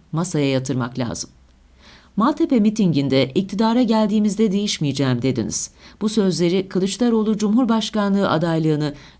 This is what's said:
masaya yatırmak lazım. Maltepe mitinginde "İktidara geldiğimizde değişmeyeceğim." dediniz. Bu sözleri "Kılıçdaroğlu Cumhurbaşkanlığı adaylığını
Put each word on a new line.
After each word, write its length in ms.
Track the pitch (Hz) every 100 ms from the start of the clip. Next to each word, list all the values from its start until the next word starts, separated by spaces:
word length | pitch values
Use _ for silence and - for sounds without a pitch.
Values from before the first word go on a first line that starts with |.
| _
masaya 380 | 156 175 151 139
yatırmak 500 | 131 131 127 120 127
lazım. 300 | 120 82 - - _ _ _ _ - - _ -
Maltepe 440 | 240 302 320 240
mitinginde 720 | 214 220 185 143 139 131 131 -
"İktidara 480 | 190 196 226 233
geldiğimizde 680 | 233 220 214 214 208 190 220
değişmeyeceğim." 680 | 196 208 - 147 135 135 123
dediniz. 500 | 131 127 104 - - - - -
Bu 80 | 214
sözleri 600 | 214 190 156 175 190 190
"Kılıçdaroğlu 680 | 190 190 - 240 226 214 208
Cumhurbaşkanlığı 920 | 214 226 233 220 214 214 202 196 185
adaylığını 640 | 156 170 160 156 151 151 139 -